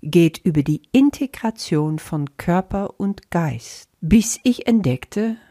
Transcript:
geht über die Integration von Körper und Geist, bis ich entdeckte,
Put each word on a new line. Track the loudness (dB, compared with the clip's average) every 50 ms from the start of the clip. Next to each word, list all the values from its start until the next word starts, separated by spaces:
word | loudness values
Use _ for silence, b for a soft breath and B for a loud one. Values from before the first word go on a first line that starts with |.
geht | -10 2 4 6 6 6 2 0
über | _ 0 0 2 0
die | 0 -2 -4 _ _
Integration | _ 4 4 4 2 0 -8 -8 -8 -6 -6 -6 -6 -6 -6 -2 -2 0 0 -2 -4 -6
von | -6 -6 -6 -4 -4 -6 _
Körper | _ -2 0 0 0 0 -2 -6 -6 -6 -6 -8 _
und | -4 -4 -4 -6 _ _
Geist, | -4 -2 -2 -2 -4 -6 -12 -14 -20 -20 -20 _ _ _
bis | -2 4 4 4 4 2 -6 -2 _
ich | -2 -2 0 0 0
entdeckte, | 2 2 2 0 -2 -2 -6 _ -6 -4 -4 -4 -6 -8 _ _